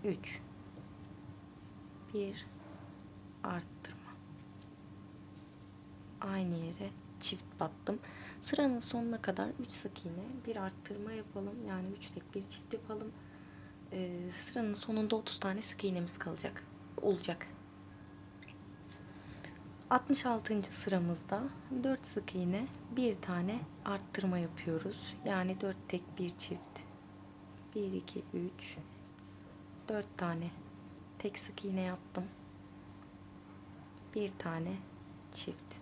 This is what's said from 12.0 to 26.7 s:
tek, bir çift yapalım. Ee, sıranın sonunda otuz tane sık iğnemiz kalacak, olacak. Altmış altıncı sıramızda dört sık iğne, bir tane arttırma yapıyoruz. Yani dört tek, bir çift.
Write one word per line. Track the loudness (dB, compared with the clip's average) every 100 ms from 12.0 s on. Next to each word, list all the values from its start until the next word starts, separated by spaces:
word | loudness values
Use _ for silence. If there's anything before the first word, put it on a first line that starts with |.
| -4
tek, | -8 -4 -4
bir | -4
çift | -6 -4
yapalım. | -4 -2 -2 -2 -6 -12 -12 -12 -12 -12 -12 -4
Ee, | 0 0 0 -2
sıranın | -2 -2 2 4
sonunda | 2 2 4 8 6
otuz | 4 2
tane | 4 2
sık | 0 2
iğnemiz | 4 4 2 0
kalacak, | -2 0 -2 -4 -10 -12 -6 4
olacak. | 8 8 6 0 -2 -8 -12 -14 -14 -14 -14 -14 -14 -14 -14 -12 -12 -12 -12 -12 -12 -12 -10 -8 -8 -8 -10 -10 8
Altmış | 8 10 6 8
altıncı | 4 6 4 4 2
sıramızda | 6 6 6 4 2 2 2 -2 -2 2
dört | 4 4 2
sık | 0 0 2
iğne, | 4 4 2 -2 -2 6
bir | 6 6
tane | 2 4 4 2 -2 -2 0
arttırma | 0 0 2 4 6
yapıyoruz. | 4 2 2 4 2 -2 -4 -2 4
Yani | 4 4 4
dört | 2 0 0
tek, | -2 -2 -2
bir | -2
çift. | 0 -2 -2 -6